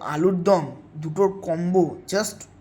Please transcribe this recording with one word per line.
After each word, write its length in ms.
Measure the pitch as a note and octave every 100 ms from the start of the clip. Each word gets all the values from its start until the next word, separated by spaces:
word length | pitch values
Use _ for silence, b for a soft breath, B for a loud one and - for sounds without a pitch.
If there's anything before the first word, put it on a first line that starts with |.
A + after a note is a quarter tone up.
আলুর 420 | - D3+ F3 F#3+
দম 240 | F3 F#3+ C#3+ B2 - -
দুটোর 460 | D#3+ D#3 F#3+ F#3+
কম্বো 540 | - E3 F3 F#3+ E3 A#2+ -
just, 260 | F#3+ G#3+ - - -